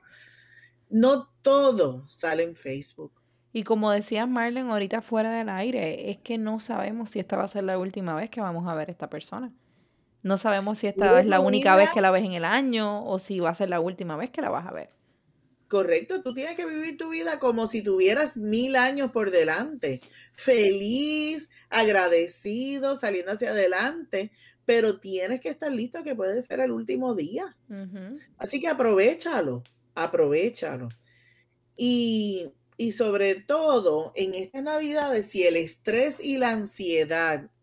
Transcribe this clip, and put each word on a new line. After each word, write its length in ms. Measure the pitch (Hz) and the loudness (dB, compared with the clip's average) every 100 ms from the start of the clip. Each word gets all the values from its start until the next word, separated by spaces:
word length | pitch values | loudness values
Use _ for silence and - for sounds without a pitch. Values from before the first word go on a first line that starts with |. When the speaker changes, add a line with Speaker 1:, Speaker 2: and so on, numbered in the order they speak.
| _ - - _ _ - - _ _ | _ -20 -20 _ _ -20 -20 _ _
Speaker 1:
no 400 | 220 247 277 - _ | 4 4 4 0 _
todo 640 | - 277 277 220 151 127 139 | 4 6 6 4 2 0 -12
sale 340 | - 165 160 | -8 -2 0
en 120 | 170 165 | -2 -4
Facebook. 560 | 139 135 143 - 151 _ _ _ _ | -10 -10 -10 -16 -18 _ _ _ _
Speaker 2:
Y 100 | 226 | -6
como 280 | 196 220 214 | 0 2 2
decías, 380 | 208 208 214 240 | 2 0 -2 -2
Marlene, 420 | 247 233 240 254 | 0 -2 -2 -2
ahorita 300 | 214 196 220 | -2 -2 -4
fuera 280 | - 226 220 | -2 -2 0
del 160 | 226 220 | -2 -4
aire, 600 | 190 214 254 160 - - | -4 -4 -2 -4 -6 -8
es 80 | 202 | -8
que 200 | - 233 | -6 -6
no 240 | 214 220 | -4 -4
sabemos 480 | 214 214 202 220 220 | -6 -6 -4 -6 -6
si 100 | 214 | -6
esta 160 | 185 196 | -4 -4
va 80 | |
a 40 | 196 | -4
ser 160 | 202 190 | -4 -4
la 120 | 185 | -2
última 380 | 185 190 185 156 | -4 -6 -6 -4
vez 140 | 220 | -6
que 100 | - | -6
vamos 260 | 196 170 175 | -6 -4 -4
a 80 | 160 | -6
ver 120 | 156 | -6
a 40 | |
esta 180 | 175 151 | -8 -10
persona. 440 | 156 - 214 254 - _ _ _ _ _ _ | -10 -12 -12 -12 -14 _ _ _ _ _ _
No 140 | 185 196 | -2 0
sabemos 400 | 220 202 196 214 | 2 0 0 -2
si 100 | 208 | -4
esta 220 | 196 196 | 2 6
Speaker 1:
Vive 100 | 240 | 6
Speaker 2:
es 40 | 202 | 6
la 160 | 190 | 6
Speaker 1:
tu 40 | 190 | 4
Speaker 2:
única 240 | 208 202 | 4 6
Speaker 1:
vida. 60 | 190 | 8
Speaker 2:
vez 80 | 202 | 8
que 60 | 220 | 6
la 120 | 190 | 4
ves 120 | 185 | 4
en 80 | 202 | 2
el 140 | 175 165 | -2 0
año 580 | 226 269 233 208 208 - | 2 2 0 0 -4 -4
o 140 | 190 | -4
si 220 | 185 190 | -4 -2
va 80 | 170 | -2
a 40 | |
ser 160 | 170 190 | 0 -2
la 120 | 175 | 0
última 340 | 165 180 175 156 | -2 -4 -6 -6
vez 140 | 240 | -6
que 120 | - | -6
la 80 | 285 | -4
vas 160 | - 170 | -4 -6
a 40 | |
ver. 180 | 80 - _ _ _ _ _ _ _ _ | -10 -14 _ _ _ _ _ _ _ _
Speaker 1:
Correcto, 540 | 202 175 165 - 370 | 0 4 2 0 -6
tú 120 | 269 | -6
tienes 220 | 247 294 339 | -6 -6 -6
que 100 | 339 | -6
vivir 300 | 311 320 294 | -6 -8 -8
tu 140 | 320 | -8
vida 300 | 330 330 302 | -6 -4 -2
como 280 | 254 226 220 | 0 0 0
si 140 | 226 | -2
tuvieras 560 | 202 185 185 220 294 - | 0 4 4 4 0 -2
mil 400 | 208 220 254 262 | -2 0 2 2
años 340 | 254 277 269 | 2 2 -2
por 200 | 233 202 | 0 2
delante. 680 | 180 156 160 269 285 151 131 - - - | 4 4 2 -2 -4 -4 -4 -8 -20 -20
Feliz, 1160 | - - 240 202 196 202 247 294 302 302 311 302 _ _ | -4 2 4 4 2 0 -2 -2 -2 -2 -6 -10 _ _
agradecido, 1300 | 220 220 196 180 170 170 - 208 220 269 277 269 269 | 0 4 4 6 4 2 -4 -6 -4 -4 -2 -2 -2
saliendo 380 | 233 190 180 | -2 -2 -4
hacia 180 | 214 226 | -4 -2
adelante, 800 | 214 185 185 240 330 294 196 214 _ - _ | 2 2 2 -2 -4 -6 -6 -6 _ -20 _
pero 360 | - 233 220 190 | 0 2 2 0
tienes 400 | 196 190 185 254 | -4 -6 -4 -4
que 80 | 320 | -6
estar 220 | 294 311 | -6 -4
listo 300 | 254 247 330 | -4 -6 -8
que 120 | 302 240 | -8 -4
puede 260 | 190 214 | -2 -2
ser 200 | 247 - | -4 -2
el 100 | 262 | -2
último 440 | 226 226 254 254 214 | -2 -4 -2 -2 -2
día. 420 | 151 240 370 - - | -4 -6 -8 -12 -16
Speaker 2:
Ujú. 480 | 202 190 190 185 285 - - | -14 -12 -12 -14 -16 -18 -12
Speaker 1:
Así 240 | - 285 | -6 -4
que 80 | 330 | -2
aprovéchalo, 920 | 277 240 196 208 330 339 277 151 123 - _ _ | 0 4 6 4 2 0 -2 -2 -4 -8 _ _
aprovéchalo. 920 | - 165 170 151 151 208 233 156 131 123 - _ _ _ _ _ _ _ - | -6 -2 2 4 4 0 -2 -8 -8 -10 -12 _ _ _ _ _ _ _ -4
Y, 720 | 247 247 233 220 208 190 160 - _ - | 0 2 2 0 0 -4 -8 -14 _ -6
y 140 | 233 | -4
sobre 440 | 208 226 202 196 190 | 0 0 2 2 0
todo, 760 | - 302 311 254 185 151 160 - | 0 0 4 4 4 2 0 -4
en 180 | 190 185 | -4 -4
estas 280 | 190 269 | -8 -8
Navidades, 640 | 285 302 302 302 285 233 208 | -4 -4 -2 -2 0 -2 -2
si 160 | 208 | 2
el 120 | 175 165 | 2 2
estrés 640 | 165 - - 226 285 - | 0 -6 -2 0 0 -2
y 160 | 285 269 | -4 0
la 140 | 247 | 0
ansiedad 1000 | 220 202 - 185 165 156 165 165 151 147 _ | 0 -4 -6 -2 0 2 0 0 -2 -6 _